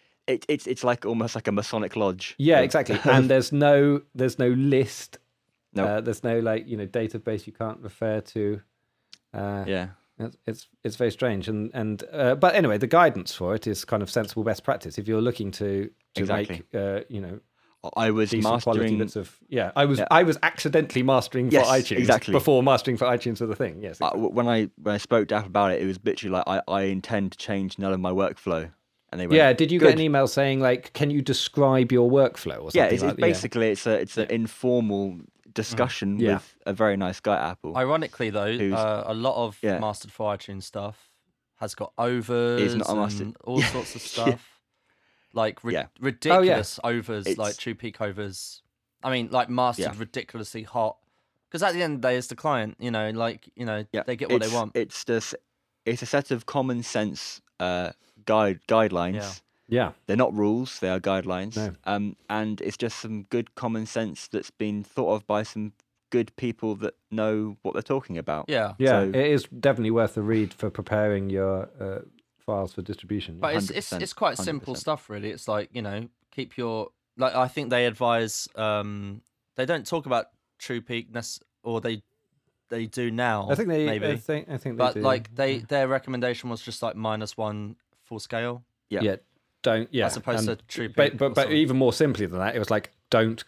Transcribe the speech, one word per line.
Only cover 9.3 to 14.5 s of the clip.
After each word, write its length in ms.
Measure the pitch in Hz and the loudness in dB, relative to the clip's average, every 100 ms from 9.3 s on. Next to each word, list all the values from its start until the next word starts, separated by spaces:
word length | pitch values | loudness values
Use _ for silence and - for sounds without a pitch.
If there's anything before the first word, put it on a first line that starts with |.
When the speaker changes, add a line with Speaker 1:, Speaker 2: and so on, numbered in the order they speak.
Speaker 2:
Uh, 320 | 104 101 101 95 | -8 -6 -6 -4
Speaker 1:
Yeah. 200 | 95 92 95 _ - | -4 -6 -12 _ -12
Speaker 2:
it's, 180 | 113 - - | -12 -10 -10
it's, 220 | 110 - _ | -10 -12 _
it's 120 | 113 110 | -8 -2
very 160 | 120 | -2
strange. 360 | - 127 101 90 | 0 -2 -2 -4
And, 220 | 107 110 | -4 -4
and, 300 | 131 107 104 - | -4 -4 -6 -6
uh, 220 | 156 127 139 | 0 2 4
but 200 | 180 196 | 4 6
anyway, 220 | 151 104 | 4 2
the 100 | 117 | 4
guidance 460 | 165 165 120 87 | 6 6 4 -6
for 220 | - 90 107 | -4 -2 -2
it 100 | - | -2
is 160 | 101 | -6
kind 200 | - 107 | -2 -2
of 60 | 98 | -2
sensible 320 | 123 104 - | -2 -2 -2
best 200 | 110 | -2